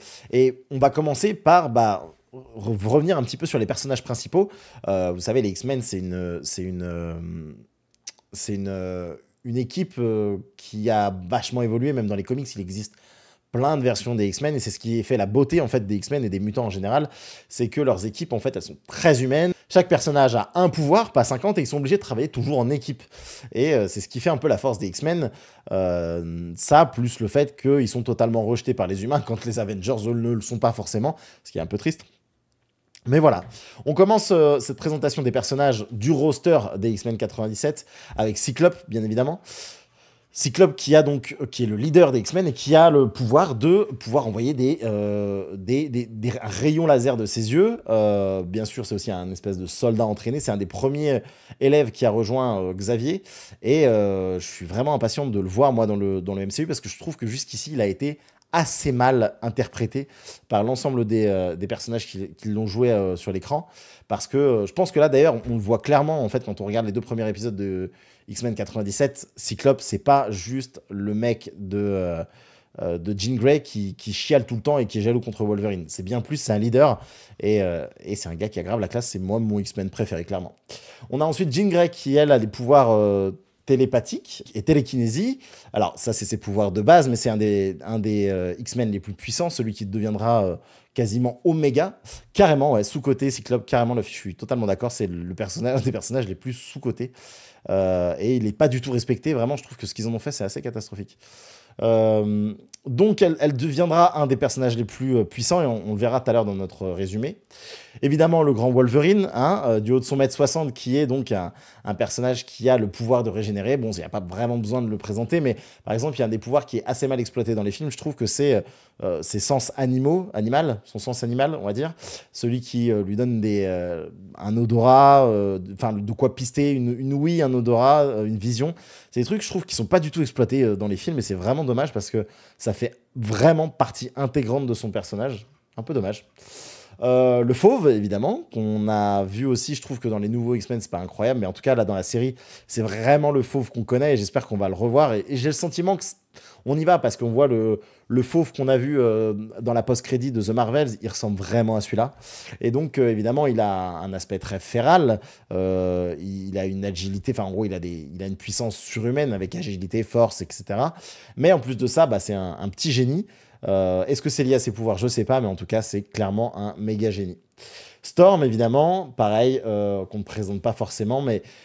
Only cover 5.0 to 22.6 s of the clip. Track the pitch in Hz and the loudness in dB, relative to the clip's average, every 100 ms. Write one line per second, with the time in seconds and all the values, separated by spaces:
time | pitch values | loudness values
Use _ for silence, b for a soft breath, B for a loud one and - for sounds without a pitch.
5 | 90 90 90 123 107 92 127 135 117 95 | 0 -2 -2 0 0 -2 -4 -4 -4 -6
6 | 90 90 90 85 65 - 92 90 87 85 | -6 -6 -6 -8 -8 -8 -6 -6 -6 -8
7 | 85 82 85 85 78 57 55 _ _ _ | -8 -8 -10 -12 -14 -18 -20 _ _ _
8 | - - _ 98 - 101 98 95 92 90 | -20 -20 _ -12 -8 -6 -6 -6 -6 -8
9 | 87 73 _ _ 123 120 123 - 170 - | -10 -12 _ _ -6 -4 -4 -4 -6 -2
10 | 117 107 104 98 98 _ - 107 110 107 | -2 0 0 -4 -8 _ -14 -4 0 2
11 | 101 95 90 120 - 123 117 113 135 135 | 0 -2 -4 -4 -2 -2 0 0 0 0
12 | 107 101 95 127 131 - 92 95 104 b | -2 -2 -4 -6 -6 -10 -10 -8 -10 b
13 | b b b b _ 120 139 151 127 110 | b b b b _ -2 0 2 0 0
14 | - 120 101 92 147 147 107 - 113 113 | -2 0 0 0 -4 -4 -6 -6 -4 -4
15 | 107 123 98 113 139 165 127 131 101 104 | 0 0 2 2 2 2 2 0 0 -4
16 | - 143 113 95 104 104 117 95 98 131 | -2 -4 -2 -2 -4 -4 -4 -4 0 0
17 | 151 B B B B - 117 147 135 98 | 0 B B B B -4 -2 0 2 2
18 | 104 - 170 117 135 98 - 73 - - | -2 -8 -6 -4 -4 -6 -8 -14 -16 2
19 | 170 131 127 143 175 175 - 185 180 160 | 4 4 4 2 2 -2 0 2 4 4
20 | - 143 131 117 101 175 180 131 143 190 | 2 4 4 4 0 2 2 2 4 4
21 | 220 139 117 127 190 196 131 147 135 202 | 4 2 2 0 0 0 -2 -2 0 0
22 | - 113 - - 117 143 | 0 -4 -4 -4 0 0